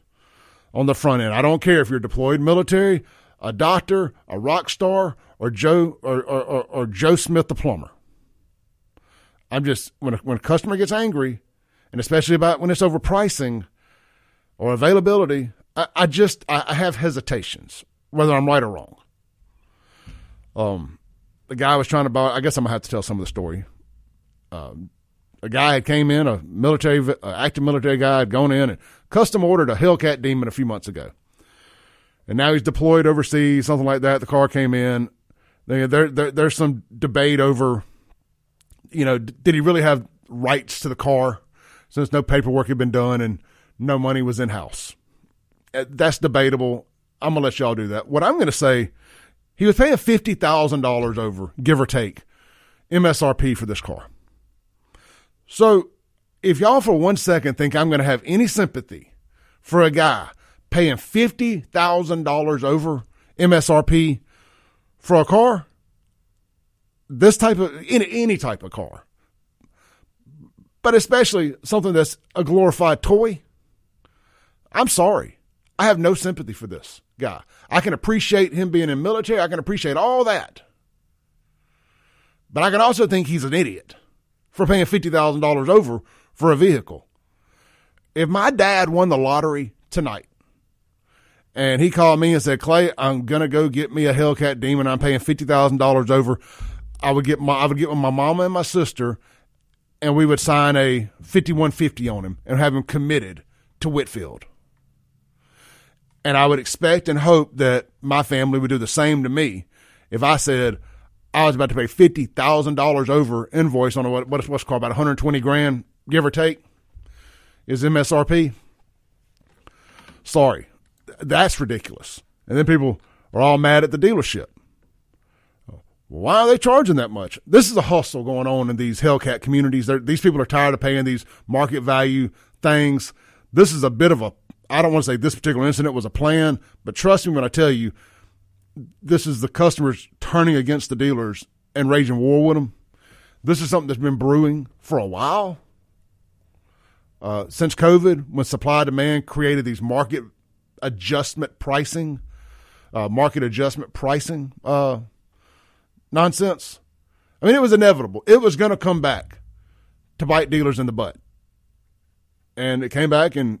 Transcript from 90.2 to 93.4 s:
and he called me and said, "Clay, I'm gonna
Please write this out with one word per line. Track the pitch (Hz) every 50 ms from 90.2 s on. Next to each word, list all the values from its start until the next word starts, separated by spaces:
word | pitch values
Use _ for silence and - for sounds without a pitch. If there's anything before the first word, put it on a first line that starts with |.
| - _ _ _ _ _ _ _ _ _ _ _ _ _ _ _ _ _ _ _ _ _ _ _ _ _ _
and | - 135 135 131 131
he | 160 180
called | 175 175 170 165 156 156
me | 165 170 165
and | 151 127
said, | 147 135 -
"Clay, | - 151 165 170 180 170 -
I'm | - 135 135 135 127 120
gonna | 113 151 151